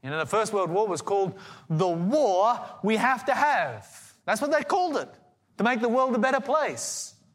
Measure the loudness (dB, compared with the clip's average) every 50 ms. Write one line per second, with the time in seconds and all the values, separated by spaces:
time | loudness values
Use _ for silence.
0 | -10 -6 -4 -4 -4 0 0 0 0 2 0 -2 0 0 0 0 0 0 -2 -4
1 | -2 -2 0 0 0 0 -4 -10 -16 -20 -20 -20 -8 -4 0 0 0 0 0 0
2 | -2 0 2 2 2 4 4 4 2 2 2 0 -4 -14 -14 -4 -2 0 0 2
3 | 2 2 0 0 0 -2 0 2 2 2 2 2 0 -2 -4 -10 -14 -18 -20 -20
4 | -20 -20 -20 _ _ -4 -2 -2 0 0 0 0 0 2 0 0 2 0 0 -4
5 | -6 -6 -12 -20 _ _ _ _ _ _ _ -2 0 0 2 2 0 0 2 2
6 | 2 2 2 2 2 2 2 2 0 0 0 0 0 0 -4 -6 -8 -8 -8 -8
7 | -10 -12 -16 _ _ _ _